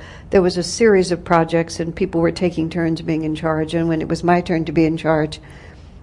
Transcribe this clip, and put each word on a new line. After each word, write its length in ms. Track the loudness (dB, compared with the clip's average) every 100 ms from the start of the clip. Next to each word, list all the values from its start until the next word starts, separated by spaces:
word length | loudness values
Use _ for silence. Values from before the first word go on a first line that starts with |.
| -18 -20 0
there 140 | 2
was 160 | 2 0
a 40 |
series 480 | -6 2 4 6 4
of 140 | -2
projects 560 | 2 2 4 0 -2 -6
and 160 | -8 -4
people 240 | -2 0
were 120 | 0
taking 360 | 0 -2 -2 -4
turns 320 | -2 -2 -2
being 240 | -2 -2
in 100 | -2
charge, 380 | -4 -2 -2 -2
and 160 | -2 0
when 140 | -2
it 60 | -2
was 140 | -2
my 200 | 2 0
turn 240 | 0 -2 0
to 60 |
be 120 | 2
in 140 | 2 0
charge, 420 | 0 0 0 -6 -18 -20 -20 -20 -20 -20